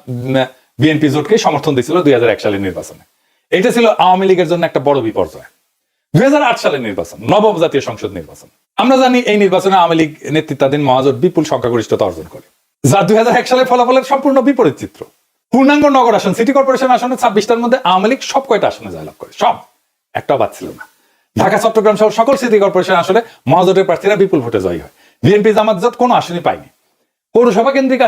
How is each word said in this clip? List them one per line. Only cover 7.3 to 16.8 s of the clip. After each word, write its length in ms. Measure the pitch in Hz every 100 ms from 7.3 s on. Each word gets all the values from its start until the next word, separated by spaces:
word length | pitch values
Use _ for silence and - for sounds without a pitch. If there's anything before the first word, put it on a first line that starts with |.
নবম 220 | 190 214 180
জাতীয় 200 | 160 143 -
সংসদ 220 | 113 101 92
নির্বাচন। 300 | 76 - - _ _ -
আমরা 140 | 233 262
জানি 160 | 254 247 247
এই 80 | 208
নির্বাচনে 320 | 196 185 190 190
আওয়ামী 160 | 170 165
লীগ 100 | 156 - - 156
নেতৃত্বাধীন 460 | 156 135 135 147 139
মহাজোট 280 | 131 139 123
বিপুল 200 | 175 170 151
সংখ্যাগরিষ্ঠতা 520 | 127 120 120 107 107 98
অর্জন 180 | 85 -
করে, 120 | - - _ _ _ 127
যা 80 | 190 196
দুই 80 | 214
হাজার 140 | 233 247
এক 60 | 247
সালের 160 | 254 254
ফলাফলের 340 | 247 240 262 254
সম্পূর্ণ 260 | 277 277 269 247
বিপরীত 280 | 269 151 123
চিত্র। 180 | - - - _ _ _ _
পূর্ণাঙ্গ 320 | 240 269 294 294 269
নগর 160 | 247 202
আসন, 140 | 202 185
সিটি 140 | 233 277
কর্পোরেশন 340 | 269 254